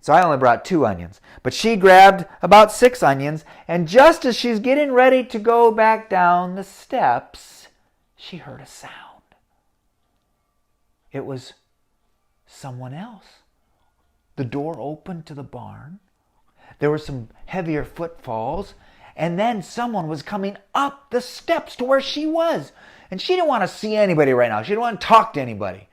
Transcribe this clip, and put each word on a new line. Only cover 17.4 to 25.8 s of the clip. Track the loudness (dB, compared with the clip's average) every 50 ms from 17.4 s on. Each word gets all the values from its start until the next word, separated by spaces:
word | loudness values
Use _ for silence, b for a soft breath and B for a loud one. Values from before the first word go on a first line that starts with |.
| -20
heavier | -12 -10 -10 -8 -6 -8 -8 -8
footfalls, | -10 -12 -14 -14 -14 -14 -18 _ -12 -10 -8 -8 -8 -8 -10 -12 -14 -18 b b b b b b b b
and | -8 -8 -6 -4 -4
then | -4 -4 -4 -6
someone | -10 -12 -10 -10 -10 -8 -6 -8 -8
was | -8 -10 -12
coming | -12 -12 -10 -8 -8 -10 -10 -14 _ _ _
up | -6 -6 -6 -8 -14 _ _
the | -8 -8
steps | -8 -8 -18 -16 -6 -4 -4 -4 -4 -12 -12
to | -10 -2
where | 0 0 0
she | 0 -4 -8 -6 -6
was. | -4 -4 -2 -2 -2 -4 -6 -8 -12 _ b b b b b b b
And | -14 -12
she | -4 -4 -2
didn't | 0 0 -2
want | 0 -2 -4
to | -4
see | -6 -10 -8 -6 0
anybody | 0 0 0 2 2 2 2
right | 4 2 2 0
now. | 0 -6
She | -4 -4
didn't | -6 -4
want | -4 -6 -6 -8
to | 0
talk | 4 4 4 4 2
to | -6 -8
anybody. | -8 -8 -8 -10 -10 -10 -10 -14